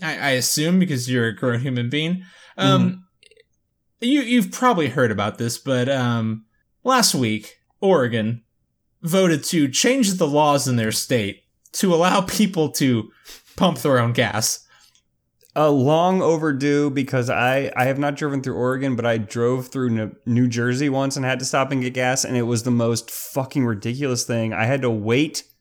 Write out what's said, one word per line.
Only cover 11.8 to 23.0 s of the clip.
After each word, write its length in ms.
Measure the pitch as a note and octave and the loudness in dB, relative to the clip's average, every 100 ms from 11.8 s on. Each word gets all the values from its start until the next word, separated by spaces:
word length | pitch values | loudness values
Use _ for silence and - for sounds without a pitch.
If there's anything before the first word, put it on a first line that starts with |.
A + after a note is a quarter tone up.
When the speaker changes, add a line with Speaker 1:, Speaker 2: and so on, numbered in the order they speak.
| G3 E3 | 2 4
Speaker 1:
allow 240 | F3+ G3+ | 4 2
people 480 | F#3 - G3 F3 D3 | 0 0 0 2 -2
to 400 | - C#3 A#2 G#2 _ - - _ - | 0 0 0 -4 _ -20 -20 _ -2
pump 220 | F#3 D#3 | 0 0
their 180 | D3 B2+ | 2 2
own 140 | A#2 | 2
gas. 560 | B2 A2 A2 - - _ _ _ _ _ _ _ _ _ D3 | 0 0 -2 -4 -6 _ _ _ _ _ _ _ _ _ 0
Speaker 2:
Uh, 140 | D3+ | 4
long 520 | C#3+ C3 D#3+ F3+ F#3+ | 4 4 4 2 2
overdue 680 | D3 E3 D#3 C3 C#3+ C#3+ D3 | 2 2 0 0 0 2 0
because 400 | C3+ C3 C3+ A#2+ | -2 -2 -2 0
I, 420 | F#2 B2+ C3+ C3+ - | 0 2 0 -2 -2
I 80 | B2+ | 0
have 120 | C3+ | 0
not 160 | D3 C#3+ | -2 -2
driven 240 | D3+ C#3 | -4 -4
through 140 | C3 F#2+ | -4 -2
Oregon, 400 | B2 C3 C3+ A#2+ | -2 0 -2 -2
but 80 | A#2 | 0
I 120 | A2+ | -2
drove 500 | G#2 A#2+ A#2+ C3 B2 | -2 -2 0 0 -4
through 200 | C3+ B2+ | -4 0
New, 240 | A2+ A2 - B2+ | 0 -4 -8 -2
New 220 | A#2 B2+ | 2 2
Jersey 420 | A#2 B2 B2 D3 | 0 -2 0 0
once 260 | C3+ C3+ C3+ | 0 -2 -2
and 100 | C3 | -2
had 140 | B2+ | -4
to 60 | C3 | -2
stop 260 | C#3+ C3+ | -2 0
and 100 | C3+ | -2
get 120 | B2 | -2
gas, 320 | B2+ B2+ C3 - | -2 -2 0 -2
and 100 | B2 | -2
it 60 | |
was 200 | A#2 A#2+ | 0 -2
the 80 | B2 | 0
most 380 | A#2+ A#2 A2+ | 0 2 -2